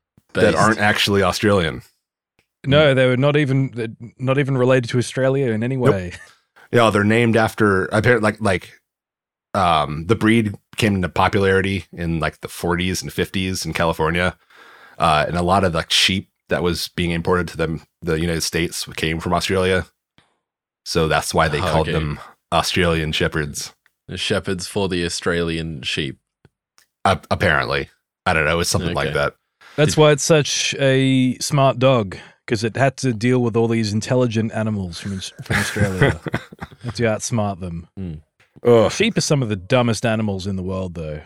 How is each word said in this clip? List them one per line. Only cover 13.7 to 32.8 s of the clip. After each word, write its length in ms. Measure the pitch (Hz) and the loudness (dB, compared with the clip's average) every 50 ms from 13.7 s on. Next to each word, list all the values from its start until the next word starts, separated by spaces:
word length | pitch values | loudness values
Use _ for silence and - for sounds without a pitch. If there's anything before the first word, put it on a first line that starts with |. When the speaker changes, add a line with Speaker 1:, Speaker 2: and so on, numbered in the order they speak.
Speaker 1:
California, 640 | 80 - 87 82 85 - 80 78 85 87 90 90 - _ _ _ _ - - - - - - - - - | -2 0 0 0 0 0 -2 -2 0 0 0 -2 -2 _ _ _ _ -20 -20 -20 -20 -20 -20 -18 -6 -2
uh, 260 | - 82 78 76 71 - | 0 2 2 2 0 0
and 80 | 80 | -2
a 60 | 87 | -2
lot 200 | 87 87 92 98 | 0 2 2 2
of, 120 | 95 90 78 | 2 2 0
like, 160 | 80 - - | -2 -4 0
sheep 360 | - - - - 95 95 - _ _ _ _ - | 0 0 2 2 0 -2 -4 _ _ _ _ -4
that 140 | 87 73 | -4 -2
was 260 | 85 87 85 - - - | 0 -2 -2 -2 -6 -8
being 240 | - - 87 85 | -4 -4 -2 -2
imported 340 | 85 85 82 92 92 90 85 80 | -2 -2 0 0 0 0 0 -4
to 80 | - | -4
them, 260 | 78 82 80 82 73 - _ _ - | -4 -4 -4 -4 -8 -10 _ _ -10
the 160 | - 82 80 78 | -4 -4 -2 0
United 200 | 85 85 82 80 | 0 -2 -2 -2
States, 420 | - - - 85 85 82 - - - - - | -4 -4 -2 -2 -4 -2 -4 -8 -10 -10 -8
came 240 | - 82 80 82 82 | -4 -4 -4 -4 -4
from 120 | - 92 | -2 -2
Australia, 540 | 87 85 - - 95 95 92 92 92 92 87 - _ _ _ _ _ _ _ _ _ _ _ _ _ _ _ _ _ _ - | -2 -2 0 0 0 0 2 2 0 0 -2 -4 _ _ _ _ _ _ _ _ _ _ _ _ _ _ _ _ _ _ -10
so 220 | - - 85 80 78 | -4 -2 -2 0 0
that's 240 | 76 76 - - | 0 -2 -2 -2
why 140 | - 85 82 80 | 0 0 0 2
they 120 | 73 73 | 0 -2
Speaker 2:
Oh, 100 | 92 85 | -2 0
Speaker 1:
called 180 | 78 80 78 78 | 0 0 0 0
Speaker 2:
okay. 40 | |
Speaker 1:
them 260 | 78 80 78 73 73 - - - - _ _ - | -2 -2 -2 -4 -6 -8 -12 -20 -20 _ _ -2
Australian 600 | 87 82 - - - 95 87 85 82 80 78 78 | -2 -2 0 0 0 0 0 0 0 -2 -2 -4
shepherds. 600 | 78 - 87 80 - 80 73 73 69 - - - _ _ _ _ _ _ _ - | -2 -2 -2 -2 -2 -4 -6 -6 -8 -12 -12 -14 _ _ _ _ _ _ _ -14
Speaker 2:
The 80 | 92 | -10
shepherds 500 | 92 - - 107 92 - 101 95 87 87 | -8 -4 -4 -4 -4 -2 -4 -6 -6 -8
for 220 | - - 104 98 90 | -6 -4 -4 -2 -2
the 160 | 92 87 85 | -2 -2 -4
Australian 760 | 85 - - - 92 85 85 85 82 82 82 82 82 80 64 | -4 -6 -4 -4 -2 -2 -2 -2 -2 -4 -6 -6 -8 -10 -8
sheep. 360 | 62 - - 90 78 65 65 _ _ _ _ _ _ _ _ _ _ _ _ _ _ _ _ _ - | -8 -6 -6 -6 -6 -6 -8 _ _ _ _ _ _ _ _ _ _ _ _ _ _ _ _ _ 0
Speaker 1:
A-, 160 | 98 92 - - - | 0 0 0 0 -4
apparently, 600 | 101 92 104 90 76 69 64 57 69 69 69 - _ _ _ _ _ _ - | -2 0 2 2 2 2 0 -2 -4 -4 -4 -6 _ _ _ _ _ _ -2
I 80 | 90 85 | 0 2
don't 100 | 80 76 | 2 2
know. 140 | 76 85 85 | 2 0 0
It's 120 | 87 - | 0 0
something 240 | - 95 90 82 78 | 0 -2 -2 -2 -2
like 140 | 73 69 67 | -2 -4 -2
Speaker 2:
Okay. 40 | 73 | -2
Speaker 1:
that. 220 | 71 71 71 - _ _ _ _ _ - - - | -2 -2 -2 -4 _ _ _ _ _ -20 -10 -2
Speaker 3:
That's 180 | - 151 - - | 0 0 2 4
Speaker 2:
Did 60 | 156 | 4
Speaker 3:
why 100 | 151 151 | 6 6
it's 120 | 151 147 - | 4 2 2
such 500 | - 165 151 135 - - - - - - - | 2 2 2 2 0 -2 -4 -4 -4 -2 0
a 580 | 139 135 131 135 135 131 131 131 127 127 - - | 0 2 2 4 4 4 4 4 2 2 0 -4
smart 400 | - - 156 143 135 135 123 120 | -4 -2 2 4 4 4 2 4
dog, 380 | 131 135 131 117 104 92 - - - - _ _ - | 4 4 4 4 0 -2 -8 -14 -18 -20 _ _ -6
'cause 160 | - 123 101 117 | -4 -2 -2 -2
it 120 | 110 98 | -2 0
had 200 | 117 | 0